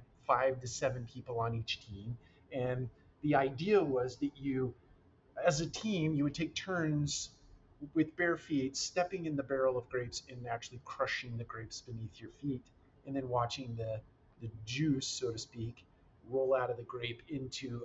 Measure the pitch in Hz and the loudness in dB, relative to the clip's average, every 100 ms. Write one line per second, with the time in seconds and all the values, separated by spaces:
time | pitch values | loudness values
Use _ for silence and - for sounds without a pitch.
0 | - - - 123 135 127 123 - 135 123 | -10 -4 2 4 4 0 -4 -2 0 -2
1 | 117 123 127 117 113 117 113 - - 98 | -8 -10 -4 -2 0 0 -4 -6 -8 -10
2 | 110 117 - - - 135 123 127 123 - | -8 -8 -12 -20 -8 -2 0 0 -4 -8
3 | - _ 147 139 139 131 185 202 151 127 | -20 _ 2 4 4 2 6 6 6 4
4 | 127 - 143 - 139 131 123 - - - | 0 0 -4 -2 -2 0 0 -4 -18 -20
5 | - _ _ - 165 147 156 - 220 185 | -20 _ _ 0 4 4 2 -2 -2 2
6 | 156 147 143 147 320 - 190 180 156 147 | 2 4 2 0 -4 -4 -2 0 2 4
7 | 147 - - - - - - - 294 320 | 2 -2 -6 -12 -20 -20 -20 -14 -2 2
8 | 156 - 170 165 - 143 131 - - 185 | 2 2 2 2 0 0 0 -2 -2 2
9 | 180 190 160 139 135 135 131 123 - 127 | 2 0 -2 -2 0 2 4 2 0 -4
10 | 120 - - 123 120 117 - 123 - - | -4 -8 -10 -10 -6 -6 -6 -12 -8 -4
11 | 127 - 127 117 117 113 110 - - 113 | -2 -2 -4 -8 -8 -10 -10 -12 -10 -10
12 | 113 - 110 - 143 123 - - - - | -10 -12 -16 -6 -4 -4 -6 -20 -20 -18
13 | 135 139 127 123 117 143 123 117 110 110 | -6 -4 0 2 0 -2 -6 -6 -4 -6
14 | - - - - 113 107 107 131 156 131 | -8 -20 -20 -12 -12 -10 -6 0 2 2
15 | - - 123 113 - 120 117 - - _ | 0 -2 -4 -4 -8 -6 -6 -8 -18 _
16 | - - 117 131 131 131 123 120 113 123 | -20 -20 -4 0 4 4 4 2 -4 -6
17 | 120 117 - 139 127 - 131 120 | -6 -6 -8 -6 -6 -6 -6 -6